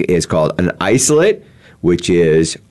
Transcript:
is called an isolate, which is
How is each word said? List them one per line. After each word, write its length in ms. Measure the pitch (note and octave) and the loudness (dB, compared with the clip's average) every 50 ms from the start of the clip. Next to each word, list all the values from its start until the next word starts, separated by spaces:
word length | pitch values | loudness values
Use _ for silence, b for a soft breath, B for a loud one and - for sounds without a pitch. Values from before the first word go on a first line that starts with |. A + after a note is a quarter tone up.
is 240 | - - F2+ E2+ - | -2 -2 -2 -2 -2
called 340 | - - D#2+ D#2 D#2 - - | -2 -2 -2 -2 -2 -2 -2
an 160 | F#2 F#2 - - | -4 -4 -4 -4
isolate, 600 | - - E3 - - - D3+ D3+ F3 G#3+ G#3 - B B B B B B B B | -2 0 0 0 0 0 2 2 2 0 -2 -4 B B B B B B B B
which 300 | - E2+ F2 E2+ - - | -2 -2 -2 0 0 0
is 480 | F2+ E2+ E2+ D#2+ D#2 D#2+ E2 D#2+ - - - _ | 0 2 2 2 2 2 0 0 -4 -12 -18 _